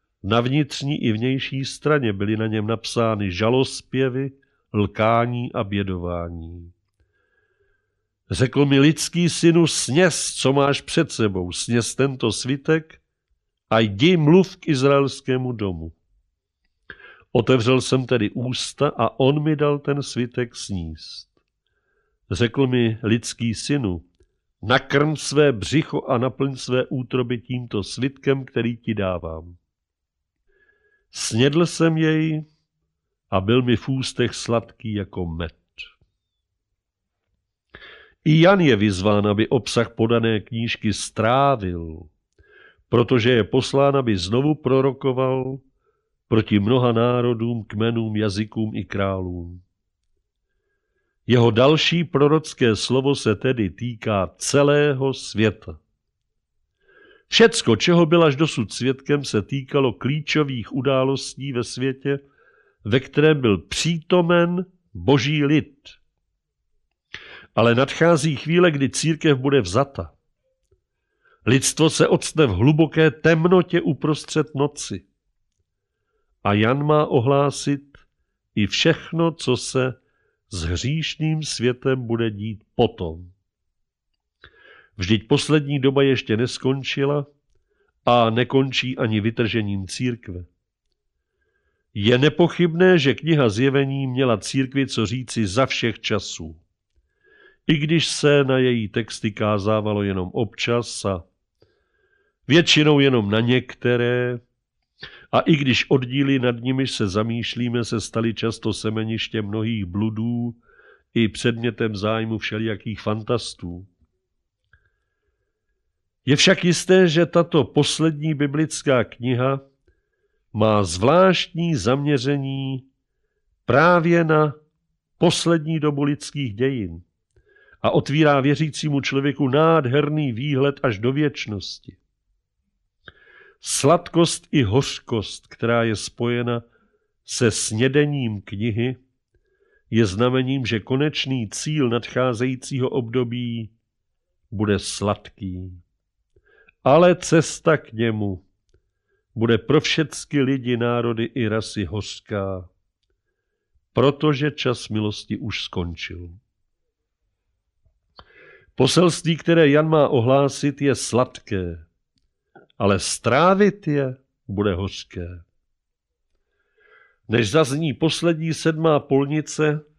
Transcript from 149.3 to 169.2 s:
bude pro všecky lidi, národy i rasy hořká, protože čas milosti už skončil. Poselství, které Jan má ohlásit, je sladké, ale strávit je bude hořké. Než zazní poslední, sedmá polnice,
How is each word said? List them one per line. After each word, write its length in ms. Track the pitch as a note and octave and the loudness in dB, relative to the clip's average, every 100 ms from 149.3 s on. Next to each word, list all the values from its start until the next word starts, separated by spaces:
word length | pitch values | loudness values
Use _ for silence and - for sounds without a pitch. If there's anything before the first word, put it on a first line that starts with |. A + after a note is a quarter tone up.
bude 240 | - A#2 A2 | -2 2 2
pro 220 | - D3+ | 2 2
všecky 640 | - - D3+ - - C#3+ | 2 -2 -4 -6 -4 0
lidi, 340 | C3 C3+ A#2+ A#2+ | 0 0 -2 -2
národy 480 | A#2+ A#2+ A#2 A2+ | 0 0 -2 -2
i 240 | A#2 C3+ A2 | -4 -4 -2
rasy 360 | A2 G#2+ - | -2 -4 -6
hořká, 840 | F2+ G2+ - - - G#2 G2 F#2+ F2 _ _ _ _ _ _ _ _ _ _ _ _ | -6 -6 -8 -12 -10 -8 -6 -8 -12 _ _ _ _ _ _ _ _ _ _ _ _
protože 580 | - C3 C#3 D3+ C3+ D3 | 2 2 2 0 0 -2
čas 380 | - C3 A#2 - | -4 -4 -4 -6
milosti 500 | G#2+ G#2+ G2+ - G#2 | -4 -4 -6 -8 -10
už 240 | A2+ - | -8 -10
skončil. 680 | - - E2+ E2 - F2 F2 F2+ _ _ _ _ _ _ _ _ _ _ _ _ _ _ _ _ _ - - _ - - _ | -8 -6 -6 -8 -14 -14 -18 -20 _ _ _ _ _ _ _ _ _ _ _ _ _ _ _ _ _ -20 -20 _ -20 -20 _
Poselství, 640 | - C3 - F3 - D#3+ E3 | 0 2 4 2 2 -2 -2
které 320 | - E3 D3+ | 2 4 6
Jan 200 | D3 D#3 | 4 4
má 200 | D#3 C3+ | 4 4
ohlásit, 720 | C3+ A#2 C3+ C#3 - C#3+ C#3 | 2 4 4 2 0 -4 0
je 120 | C#3 | 0
sladké, 920 | B2 - A2 B2+ - - G2 F2+ E2 D#2+ _ _ _ _ _ _ - _ - | 0 0 0 -2 -6 -8 -6 -6 -10 -18 _ _ _ _ _ _ -20 _ -2
ale 200 | G2+ F#2+ | 2 2
strávit 920 | - - A#2+ B2+ F3 F#3+ G#3 G3+ - | -2 -6 0 4 4 6 4 2 -2
je 280 | C#3+ C3+ B2+ _ _ - | -2 -4 -8 _ _ -8
bude 260 | G2 G#2 | -2 0
hořké. 520 | F2 G2 - - - F2 F2+ E2+ _ _ _ _ _ _ _ _ _ _ _ _ _ _ _ _ _ - | 0 -4 -8 -14 -14 -14 -16 -20 _ _ _ _ _ _ _ _ _ _ _ _ _ _ _ _ _ -2
Než 220 | A2+ G#2+ | 0 2
zazní 420 | D3+ C#3+ C#3+ D#3+ | 2 2 0 -4
poslední, 600 | A2+ D#3+ - E3+ D#3+ D#3+ | -2 -2 0 -2 0 -4
sedmá 460 | D3+ E3 D#3 D#3+ D3 | -2 -2 0 2 2
polnice, 840 | C#3+ C3+ | 2 0